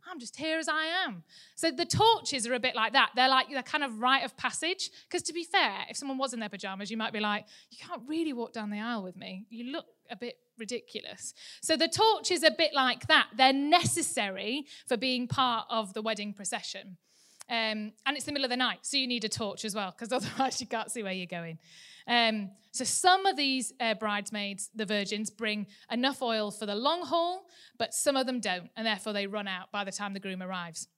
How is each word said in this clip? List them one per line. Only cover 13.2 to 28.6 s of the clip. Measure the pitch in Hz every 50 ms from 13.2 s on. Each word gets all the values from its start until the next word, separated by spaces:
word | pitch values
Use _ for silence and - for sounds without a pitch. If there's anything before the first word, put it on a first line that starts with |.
| 226 - -
They're | 220 262 262 269
necessary | 277 277 294 320 349 339 - - 339 311 - - 254 208 196 190 190 196 208 254 294 277 - - - -
for | - 262
being | 220 254 262 254 247 247
part | 240 - - 254 254 233 226 - -
of | 233 226 220 190 196
the | 220
wedding | 214 220 220 196 208 208 202
procession. | - 202 - - 214 - - - 190 - 196 180 - _ _ _ _ _ _ _ _ - -
Um, | 240 233 226 220 214 214 208 214 - _ _
and | 269 285
it's | 285 -
the | -
middle | 294 285 269
of | 247
the | 247
night, | 247 254 233 190 - -
so | - -
you | 277 262
need | 247 247 240 202
a | 220
torch | - - 233 202 - - -
as | 220 185
well, | 214 202 185
'cause | - - 233 208
<laughs> |
otherwise | 254 254 - - - - 262 262 247 -
you | 254
can't | - - 226 214 214
see | - 240
where | 214 190 185
you're | 185 180
going. | 175 180 170 170 165 160 160 _ - - - - - - - -
Um, | - 240 240 233 226 220 214 202 190 - _ _ _
so | - - 254
some | 247 - - - 359 370 381 381
of | 392 370
these, | - 285 269 262 262 226 - - _
uh, | 247 226 220
bridesmaids, | - 220 214 208 202 208 - 220 208 202 202 196 190 - - _
the | 220 220
virgins, | 190 214 208 202 196 208 208 220 214
bring | - - 226 214 214 214 202 - - - - -
enough | - 247 247 269 277 -
oil | 262 233 226 220 208 208
for | 196 - 220
the | 202 202
long | 208 240 285 320 349 349
haul, | 254 285 339 339 349 359 381 381 - - - - - _
but | _ 226 - -
some | - - 294 277
of | 269 262
them | 247 254 247
don't, | 202 208 180 180